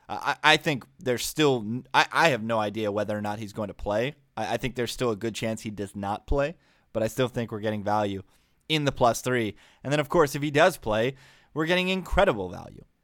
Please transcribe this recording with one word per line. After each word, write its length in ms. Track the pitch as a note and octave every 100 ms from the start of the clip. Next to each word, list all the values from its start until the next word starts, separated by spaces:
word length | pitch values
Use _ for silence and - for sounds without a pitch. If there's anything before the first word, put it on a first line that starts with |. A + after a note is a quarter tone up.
| -
Uh, 260 | G2 A#2 A2+
I, 120 | D3+
I 20 | D#3
think 280 | E3 C3+ - -
there's 260 | B2+ A#2+
still 400 | - - D3+ B2+
n-, 220 | G#2+ A#2+ -
I, 120 | - D3+
I 180 | C3 E3
have 120 | B2
no 160 | A2+ A2+
idea 320 | G#2+ G#2 G#2
whether 260 | G2+ G#2 G#2
or 60 |
not 160 | G#2 G#2+
he's 140 | G#2
going 160 | G#2+ G2+
to 60 |
play. 420 | - G2+ G#2 B2+ - _ -
I, 180 | G2+
I 20 | A#2
think 180 | C3
there's 160 | B2+ A#2
still 220 | - B2
a 40 | G#2
good 200 | A2+ G2+
chance 240 | A2+ A2
he 100 | A2+
does 240 | G#2 G2
not 320 | G#2 G2 G#2+ -
play, 300 | C#3 C#3+ - _ _ _
but 120 | A2
I 20 | A2
still 220 | - B2
think 240 | - A2+
we're 80 | G#2+
getting 240 | G#2+ G#2+
value 400 | G2 G#2+ G#2 F#2+ - _ _ _ -
in 160 | D#3
the 80 | C#3+
plus 280 | B2+ B2 A2+
three. 360 | C3 B2+ G#2+ - - _
And 100 | C3
then, 60 | D3+
of 100 | C#3
course, 280 | F3 C#3+ D3
if 60 |
he 100 | D3
does 240 | C#3+ F3+ -
play, 400 | A2+ G#2+ B2 C3+ - - _
we're 140 | C#3+ D#3+
getting 220 | F3+ F#3
incredible 600 | F#3+ - - G3 A2+ F#2
value 360 | F2 - - - _